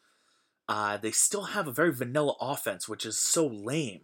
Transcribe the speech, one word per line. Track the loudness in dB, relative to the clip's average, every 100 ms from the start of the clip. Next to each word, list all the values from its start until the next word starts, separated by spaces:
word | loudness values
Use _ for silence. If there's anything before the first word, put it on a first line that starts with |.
| _ _ _ _ _ _ -4
Uh, | 0 0 0
they | 0
still | 2 2 2
have | -2 -2 -2
a |
very | 2 2
vanilla | 2 -2 2 2 0
offense, | -2 -2 -4 -4 -6
which | -6
is | -4 -2
so | 2 4 2
lame. | 0 -2 -2 -2 -6